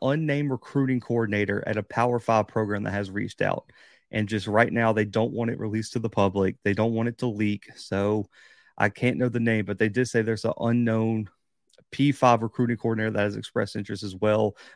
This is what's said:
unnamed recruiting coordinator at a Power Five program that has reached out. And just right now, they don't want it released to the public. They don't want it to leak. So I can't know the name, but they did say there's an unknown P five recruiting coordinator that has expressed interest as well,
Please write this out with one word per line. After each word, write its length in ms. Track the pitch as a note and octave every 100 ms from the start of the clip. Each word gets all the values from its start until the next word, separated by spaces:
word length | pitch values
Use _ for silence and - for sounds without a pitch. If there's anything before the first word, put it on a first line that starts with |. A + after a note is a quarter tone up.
unnamed 520 | C3 D3+ D#3 C#3+ D3
recruiting 480 | C3 - C#3+ C3+ B2+
coordinator 600 | - A#2 A2 G#2 G2+ G2+ -
at 100 | G#2
a 60 |
Power 380 | G2+ - A#2+ A#2+
Five 260 | - A2+ G#2
program 380 | A2+ G#2+ G#2
that 80 | G2+
has 180 | G2+ G2+
reached 320 | G2 G2+ -
out. 260 | G2+ - - _ - _ _
And 160 | - G#2
just 180 | G#2+ G#2
right 260 | G#2 A#2
now, 200 | A#2 A2+
they 120 | G#2+
don't 280 | G#2 A2 A#2
want 180 | A2+ A2+
it 80 | A2+
released 360 | G#2+ A2 G#2+
to 40 | B2
the 120 | A2
public. 460 | - G2 G2 F#2+ -
They 100 | G2+
don't 200 | G2 A2+
want 160 | A2+ A#2
it 100 | A#2
to 80 | B2
leak. 420 | G#2 G#2+ G#2 -
So 540 | - - G2 G2+ G#2+ G2 _ - - _ -
I 120 | G#2
can't 260 | - B2 -
know 120 | B2
the 120 | A#2
name, 240 | A#2 A2
but 120 | G2+ G#2
they 120 | A2
did 180 | G#2 B2+
say 160 | A#2
there's 220 | A2 G#2+
an 80 | - -
unknown 680 | A#2 A#2+ A#2 A2+ A2+ A2+ G#2 _ _ _ _ _ _
P 220 | - C#3
five 300 | C3 B2+ A#2
recruiting 340 | A2+ - A#2+ A#2+
coordinator 340 | A#2 A2+ A2
that 140 | G#2
has 120 | G#2 G#2
expressed 380 | A2 A#2 G#2
interest 300 | A2 G2+ G2+
as 100 | G#2
well, 420 | F#2 G#2+ G#2+ G#2+ - -